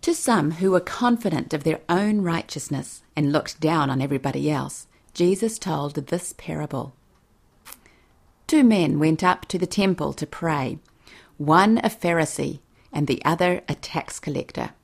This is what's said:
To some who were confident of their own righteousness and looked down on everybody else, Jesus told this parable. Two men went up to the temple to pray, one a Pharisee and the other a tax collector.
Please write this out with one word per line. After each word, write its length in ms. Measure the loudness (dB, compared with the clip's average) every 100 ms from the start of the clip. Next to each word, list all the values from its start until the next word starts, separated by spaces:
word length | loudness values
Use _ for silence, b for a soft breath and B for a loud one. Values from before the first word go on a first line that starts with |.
To 100 | 0
some 380 | 0 2 2 2
who 220 | 0 2
were 80 | 2
confident 720 | 0 -2 2 2 0 -2 -2
of 80 | -2
their 180 | -2 -2 0
own 340 | 0 2 0
righteousness 800 | 0 -2 -4 -10 -6 -6 -6 -16 _
and 180 | -2 0
looked 280 | 0 -2 -2
down 300 | 0 2 2
on 120 | 0
everybody 480 | 0 -2 -2 -2 -2
else, 380 | -2 -4 -10 -18 b b
Jesus 420 | 0 2 2 -2 -4
told 380 | -6 -4 -4
this 400 | -6 -6 -6 -6 -14
parable. 600 | -10 -8 -6 -6 -8 -12 _ _ _ _ _ _ -20 -20 b b b b _ _ 0
Two 160 | 6
men 340 | 6 6 2 2
went 240 | 2 2
up 240 | 2 0 -2
to 100 | -4
the 120 | -2
temple 440 | 0 2 2 -2
to 120 | -4 -10
pray, 540 | -4 -2 0 -2 -6 _ B B B B B
one 420 | 4 6 6 4
a 100 | 2
Pharisee 680 | -2 0 2 0 -2 -6 -6 _ b b
and 140 | -4 -2
the 180 | 0
other 380 | 0 2 2 0 -4
a 80 | -8
tax 420 | -6 -8 -8 -10
collector. 520 | -8 -6 -6 -8 -10 -10